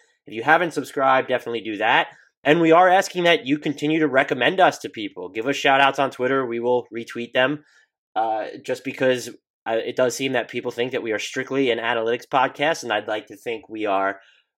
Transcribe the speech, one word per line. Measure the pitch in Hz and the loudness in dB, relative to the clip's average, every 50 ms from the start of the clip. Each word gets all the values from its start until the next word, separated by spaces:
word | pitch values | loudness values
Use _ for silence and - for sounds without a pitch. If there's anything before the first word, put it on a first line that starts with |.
| _ _ _ _ _ - | _ _ _ _ _ -14
If | |
you | 104 113 113 | -12 -4 0
haven't | 147 160 170 180 165 - | 2 2 2 2 -2 -4
subscribed, | 151 127 - - 139 135 135 131 131 127 | -6 -8 -6 -4 0 2 2 2 2 2
definitely | - 127 120 - 117 117 113 | 0 -2 -4 -4 -6 -8 -6
do | - 113 107 98 | -6 -6 -6 -2
that. | 107 113 135 160 175 - - _ _ _ _ _ - | 0 2 2 2 0 -2 -6 _ _ _ _ _ 2
And | 139 156 170 | 2 4 4
we | 165 160 | 6 6
are | 160 175 185 185 | 8 8 8 8
asking | 180 196 190 - - 180 175 | 6 4 2 0 -2 0 2
that | 170 165 143 123 | 4 4 2 2
you | 131 147 151 | -2 -2 -2
continue | - 156 139 - 147 151 156 165 | -2 -4 -4 -2 -2 0 0 2
to | 156 | 0
recommend | 139 127 131 143 - 143 131 120 147 185 185 | 2 2 2 2 2 0 0 0 2 4 4
us | 180 147 - - | 4 4 4 0
to | - 110 | -6 -12
people. | - 117 104 101 - 92 90 90 | -10 -10 -10 -10 -10 -12 -14 -10
Give | 98 110 110 139 | -8 -4 -4 -4
us | 139 | -2
shout-outs | - - 143 135 135 139 135 139 - | 0 2 2 4 6 4 4 4 2
on | 139 127 | -2 -2
Twitter. | - - 123 127 135 135 131 | -2 -2 -2 0 0 0 -2
We | 120 117 117 | -2 -4 -4
will | 117 123 123 123 117 - 110 | 0 0 0 0 -2 -4 -10
retweet | 117 117 - - 120 120 117 | -12 -12 -10 -10 -10 -10 -4
them, | - 127 127 135 151 147 - _ _ _ _ _ _ _ _ _ - | 0 2 2 2 0 -4 -10 _ _ _ _ _ _ _ _ _ -4
uh, | 110 113 110 110 107 98 - - - - | -4 -2 -2 -2 -4 -6 -8 -10 -10 -8
just | - 127 - - | -8 -8 -6 -6
because, | 135 - - 135 127 127 123 113 120 - - _ _ _ _ _ | -8 -4 0 2 2 2 0 -2 -8 -14 -18 _ _ _ _ _
uh, | 110 117 113 - | -4 -2 -2 -2
it | 123 120 | -2 -2
does | - 127 123 - | 0 0 0 0
seem | - 135 135 | -2 -4 -2
that | 127 120 107 - | -2 -2 -4 -4
people | - 123 117 123 | -6 -8 -8 -6
think | - 120 123 131 | -4 -4 -4 -4
that | 131 117 | -4 -4
we | 104 113 | -4 -4
are | 107 104 | -4 -4
strictly | - - - 135 131 - 135 139 139 123 | -4 -6 -8 -8 -6 -4 -2 0 0 0
an | 113 117 | 0 0
analytics | 113 117 120 117 113 113 123 123 - - | -2 -2 -2 -2 -2 -2 -2 -4 -4 -2
podcast, | - 131 131 135 - - 143 156 165 - - | 0 0 0 0 0 -2 -2 -2 -2 -2 -4
and | 117 | -4
I'd | 104 107 107 110 | -4 -4 -2 -4
like | 107 110 - | -6 -6 -8
to | - 104 | -10 -18
think | 98 - 123 113 107 - - | -14 -10 -10 -10 -10 -10 -12
we | 110 110 104 | -8 -6 -2
are | 104 95 98 95 98 98 - - _ _ _ _ _ _ | -2 0 0 0 -2 -4 -6 -12 _ _ _ _ _ _